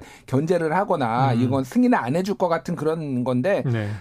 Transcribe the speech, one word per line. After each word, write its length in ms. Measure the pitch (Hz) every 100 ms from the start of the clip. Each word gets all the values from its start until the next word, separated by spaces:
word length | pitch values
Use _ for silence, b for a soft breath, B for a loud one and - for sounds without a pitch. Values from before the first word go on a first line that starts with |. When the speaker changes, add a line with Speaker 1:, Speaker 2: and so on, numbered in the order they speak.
| B B -
Speaker 1:
견제를 480 | 127 160 180 160 170
하거나 580 | 202 170 120 117 131
Speaker 2:
음. 80 | 117
Speaker 1:
이건 220 | 120 135
승인을 340 | 131 240 247 220
안 180 | 120 160
해줄 200 | 190 190
것 120 | 180
같은 280 | 165 170 170
그런 480 | 151 165 151 127
건데 400 | 123 123 175 185 143
Speaker 2:
네. 240 | 113 104 104